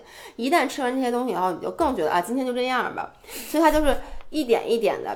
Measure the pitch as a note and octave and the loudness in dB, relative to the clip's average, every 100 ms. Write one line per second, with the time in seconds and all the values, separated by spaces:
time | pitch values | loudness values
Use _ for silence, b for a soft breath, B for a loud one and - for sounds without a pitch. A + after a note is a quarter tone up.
0 | B B B - B3+ E4+ C4 D4 B3 C4 | B B B -6 0 2 2 -2 -2 0
1 | B3 A#3+ B3 F3 F#3 E3+ - - D#4 C4 | 0 0 -2 0 0 -2 -4 0 0 2
2 | D3+ F3 F3 C4 B3+ B3 B3+ B3+ F#3+ - | 0 0 0 -2 -2 -2 -2 0 -2 -6
3 | - - - - A#3 D4+ D#4+ D4 G3 - | -10 -12 -16 -14 -4 4 4 6 4 2
4 | B B - D4+ B3 A3+ - A3+ G3+ C3+ | B B -6 -4 2 2 2 2 2 0
5 | C#2+ | -4